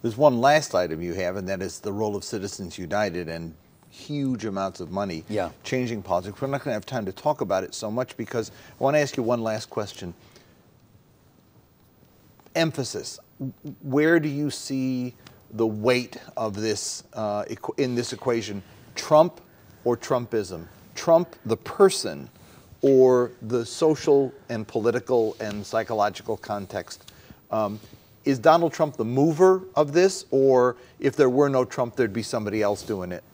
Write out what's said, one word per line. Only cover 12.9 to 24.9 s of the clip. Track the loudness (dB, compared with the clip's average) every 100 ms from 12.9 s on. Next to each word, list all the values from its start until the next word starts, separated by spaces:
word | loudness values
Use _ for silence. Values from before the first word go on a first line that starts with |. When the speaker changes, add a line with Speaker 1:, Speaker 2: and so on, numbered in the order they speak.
| -6 -10 -16 _ _ -12 -10 -16 -14
Speaker 1:
Where | -2 2 4 4
do | 2
you | -2 -4
see | -6 -6 -4 -2 -2 -6 -10 -20 -20 _
the | -2 -2
weight | 2 2 2 0 -12 -14 -6
of | -6
this, | -4 -4 -4 -6 -12 -14
uh, | -8 -4 -4
equ-, | -6 -8 -8 -4
in | -2
this | -2 -4
equation? | -6 -2 -2 -2 -10 -12 -20 -16
Trump | -12 4 6 6 0 -20 _ _ -6
or | -2 -2
Trumpism? | -2 -4 -2 -4 -4 -8 -12 -20 -18
Trump, | -8 4 4 4 -8 -4
the | -4
person, | -4 6 6 6 -6 -8 -14 -20 -20 -20 -20 0
or | 4 8 8 6 2 -4
the | -4 -2
social | -2 0 2 2 4 4 4 -4 -8
and | -8 -4
political | -2 0